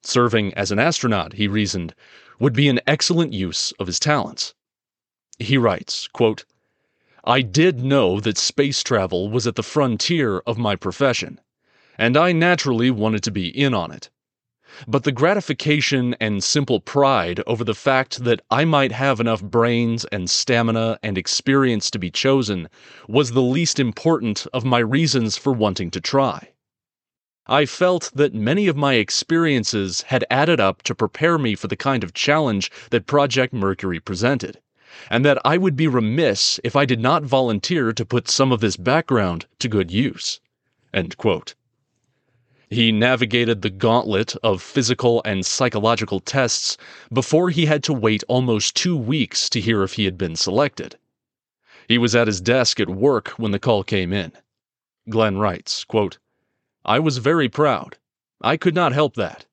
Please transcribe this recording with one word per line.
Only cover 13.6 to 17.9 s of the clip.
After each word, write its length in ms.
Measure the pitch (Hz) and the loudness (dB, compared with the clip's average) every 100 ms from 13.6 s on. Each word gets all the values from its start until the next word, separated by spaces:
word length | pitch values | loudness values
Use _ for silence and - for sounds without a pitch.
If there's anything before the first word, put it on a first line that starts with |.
| 139 | 0
on 200 | 110 82 | 0 -4
it. 180 | - - _ _ _ _ _ _ - - | -10 -20 _ _ _ _ _ _ -20 -2
But 160 | 113 | -2
the 80 | - | 0
gratification 1040 | 131 160 202 - 139 151 147 131 135 123 120 | 0 2 2 -2 -4 0 0 2 0 0 -2
and 240 | 110 104 | -2 -2
simple 380 | - 147 139 113 | 0 0 2 0
pride 600 | - 143 139 127 85 92 - | 0 2 4 2 0 -4 -4
over 160 | 113 | -4
the 100 | 113 | -2
fact 520 | 104 - | -2 2